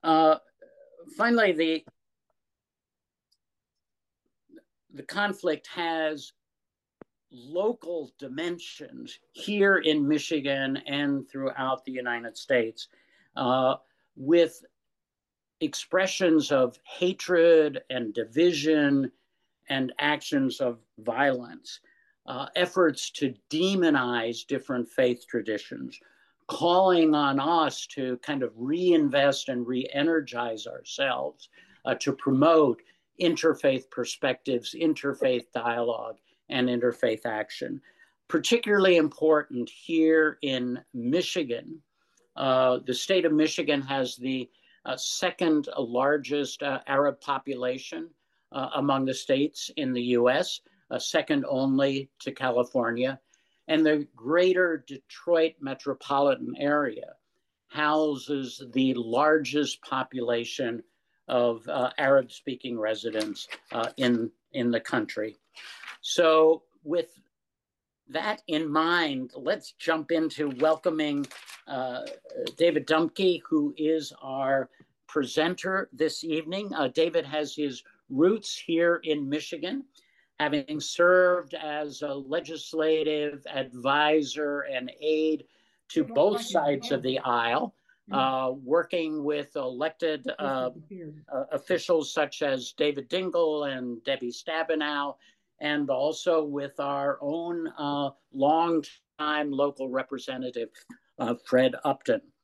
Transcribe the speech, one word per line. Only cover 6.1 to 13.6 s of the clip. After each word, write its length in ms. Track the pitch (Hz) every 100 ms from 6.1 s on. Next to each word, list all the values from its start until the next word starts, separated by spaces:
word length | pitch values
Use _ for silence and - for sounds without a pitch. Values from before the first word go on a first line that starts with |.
| 151 - _ _ _ _ _ _ _ - _ _
local 800 | 127 123 170 208 240 165 170 131 _
dimensions 1000 | 135 135 170 175 - - - 127 123 - _
here 460 | - - 208 196 190
in 300 | 156 151 143
Michigan 720 | 151 - 156 139 135 135 135 -
and 440 | 143 143 139 -
throughout 560 | 135 135 135 131 127 -
the 60 |
United 440 | 127 123 117 117 -
States, 520 | - 127 113 - - _ _ _ _ -
uh, 380 | 127 131